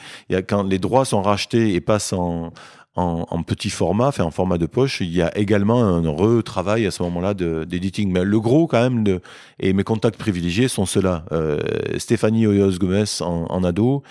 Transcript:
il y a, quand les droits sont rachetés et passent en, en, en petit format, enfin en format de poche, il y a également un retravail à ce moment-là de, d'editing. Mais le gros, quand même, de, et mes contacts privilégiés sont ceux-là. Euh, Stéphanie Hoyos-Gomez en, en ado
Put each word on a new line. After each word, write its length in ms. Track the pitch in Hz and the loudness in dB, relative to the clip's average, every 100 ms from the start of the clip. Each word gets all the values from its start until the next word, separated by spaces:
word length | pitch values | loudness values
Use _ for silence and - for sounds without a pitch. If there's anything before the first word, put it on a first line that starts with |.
| - - - | -6 -20 -4
il 20 | |
y 20 | 95 | -4
a, 60 | |
quand 220 | 92 101 | 0 -2
les 160 | 95 95 | 0 -2
droits 260 | 92 123 131 | 0 0 2
sont 160 | 107 | 0
rachetés 540 | 98 101 - 117 110 90 | 0 0 0 0 2 0
et 40 | |
passent 340 | - 107 - | 0 0 0
en, 380 | 95 87 85 82 - - - - - | -2 -2 -4 -8 -14 -20 -20 -10 -4
en, 320 | 87 85 - | -2 -2 -4
en 140 | 85 | -6
petit 260 | 82 98 101 | -4 -6 -6
format, 380 | - 85 101 135 | -2 0 2 0
enfin 160 | 135 | 0
en 80 | 85 | -4
format 260 | 87 92 87 | -2 -2 0
de 80 | 82 | 0
poche, 360 | 123 135 - | 0 -2 -2
il 120 | 92 | -4
y 80 | 87 | 0
a 160 | 82 101 | 0 0
également 460 | 101 104 101 120 | 0 2 2 4
un 260 | 107 85 80 | 4 2 0
retravail 800 | 76 107 120 - - 90 113 98 | 2 2 2 0 -4 -2 0 0
à 20 | |
ce 140 | - | -2
moment-là 320 | 87 87 95 101 | -4 -2 -2 -2
de, 300 | 85 80 85 | -2 -4 -4
d'editing. 460 | 90 95 107 101 | -4 -4 -2 0
Mais 120 | 90 | 0
le 160 | 98 110 | 2 0
gros, 260 | 110 147 165 | 4 4 4
quand 160 | 117 | 2
même, 220 | 123 120 | 2 2
de, 180 | 104 90 - - - - | 0 0 -4 -20 -20 -2
et 120 | 98 | 0
mes 100 | 98 | 2
contacts 340 | 98 110 117 - | 0 0 0 0
privilégiés 500 | - 87 87 90 131 | -2 -2 -2 0 0
sont 200 | - - | 0 0
ceux-là. 360 | 101 92 85 82 | 0 0 -2 -4
Euh, 280 | 80 78 73 76 - - 80 | -2 0 -2 -2 -4 -4 -6
Stéphanie 480 | - 117 110 113 110 | -2 0 2 2 4
Hoyos-Gomez 760 | 101 98 90 90 98 104 - | 4 4 2 0 2 0 -2
en, 240 | 85 85 82 | -4 -4 -2
en 140 | 92 | -2
ado 380 | 90 87 117 139 - | 0 2 2 0 -4